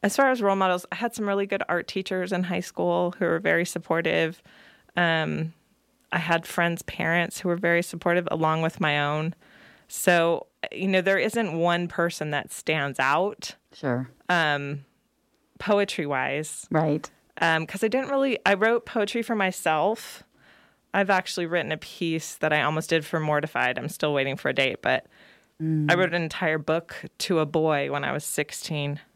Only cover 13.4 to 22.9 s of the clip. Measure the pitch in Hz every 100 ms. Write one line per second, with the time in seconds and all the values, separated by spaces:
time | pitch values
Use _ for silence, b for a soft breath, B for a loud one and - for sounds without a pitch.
13.4 | - - _ - 143 123 127 - _ 180
14.4 | 156 143 143 143 139 _ _ _ _ _
15.4 | _ - - 208 202 - 147 135 131 139
16.4 | 151 - - 160 156 151 - _ _ -
17.4 | 170 160 160 190 220 240 262 277 269 240
18.4 | - 196 214 233 240 240 208 240 226 226
19.4 | 190 185 - 156 170 226 - - - b
20.4 | b b b b b 190 196 196 185 -
21.4 | 170 170 156 156 - - 170 160 - -
22.4 | 156 151 139 156 160